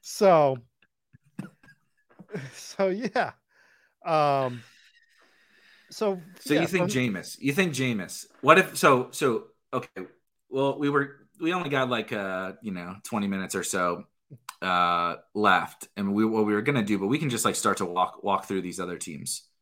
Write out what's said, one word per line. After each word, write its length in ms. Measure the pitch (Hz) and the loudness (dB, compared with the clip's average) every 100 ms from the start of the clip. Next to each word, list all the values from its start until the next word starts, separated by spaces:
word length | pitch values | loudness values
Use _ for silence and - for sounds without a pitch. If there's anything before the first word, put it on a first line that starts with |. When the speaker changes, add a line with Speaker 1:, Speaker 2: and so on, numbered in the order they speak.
| - | -12
Speaker 1:
So, 480 | - 202 165 143 131 - _ _ _ _ _ _ - - _ - - _ _ _ _ - 196 135 | 4 6 8 6 0 -10 _ _ _ _ _ _ -16 -16 _ -20 -20 _ _ _ _ -14 -14 -12
so 340 | - - - 190 | -16 -16 -2 -2
yeah. 440 | 196 247 247 151 - _ _ _ _ _ _ | -2 -4 -2 -4 -8 _ _ _ _ _ _
Um, 580 | 180 156 147 139 131 120 - _ _ _ _ _ _ _ _ _ _ _ _ | 0 2 4 2 -2 -6 -16 _ _ _ _ _ _ _ _ _ _ _ _
so, 320 | - 214 185 160 - | -4 -2 -2 -10 -18
Speaker 2:
So 140 | - | 0
Speaker 1:
yeah, 80 | 151 | 2
Speaker 2:
you 60 | 170 | 2
think 220 | 180 175 | 0 0
Speaker 1:
from 120 | 131 | 0
Speaker 2:
Jameis? 360 | 123 92 - - | -2 -4 -10 -6
You 100 | 135 | -2
think 220 | 143 185 | 0 0
Jameis? 520 | 131 131 110 85 - - _ | 0 -2 -4 -8 -14 -16 _
What 180 | 131 170 | 6 6
if, 200 | - - | 6 2
so, 320 | 160 127 123 | 6 6 2
so, 360 | - 139 110 - _ _ | -2 0 0 -6 _ _
okay. 320 | 127 - - 90 _ _ _ _ | -8 -8 -16 -16 _ _ _ _
Well, 300 | 135 139 139 | -2 -2 0
we 100 | 143 | 0
were, 380 | 143 139 - _ _ | 0 0 -10 _ _
we 100 | 165 | -2
only 180 | 180 151 | -2 -2
got, 200 | 139 127 | 0 0
like, 240 | 117 107 | -2 -2
uh, 400 | 107 98 92 92 98 | -4 -4 -6 -8 -10
you 100 | 107 | -8
know, 240 | 90 87 98 | -8 -10 -12
twenty 240 | - 113 101 | -6 -2 -2
minutes 260 | 95 95 | -2 -4
or 100 | 98 | -4
so, 400 | 87 98 90 87 - _ _ 135 - - | -2 -2 -2 -2 -10 _ _ -20 -20 -6
uh, 540 | 92 90 87 87 85 - _ | -2 2 2 2 -2 -4 _
left, 540 | 104 104 90 82 - - | 0 4 4 0 -12 -14
and 180 | - 98 | -4 0
we, 120 | 101 | 2
what 200 | 110 110 | 2 2
we 80 | 104 | 2
were 80 | 104 | 2
gonna 220 | 120 139 | 2 0
do, 140 | 101 101 | 0 0
but 80 | 98 | 0
we 120 | 147 | 0
can 100 | 147 | 0
just, 160 | 117 | 0
like, 100 | 110 | 0
start 220 | 90 107 95 | 0 0 0
to 80 | |
walk, 380 | 90 87 92 - | -2 0 -2 -2
walk 220 | 98 95 | -2 -2
through 160 | - 98 | 0 -4
these 180 | 87 87 | -4 -8
other 180 | 90 85 | -8 -8
teams. 460 | - 73 - - _ _ | -10 -10 -10 -10 _ _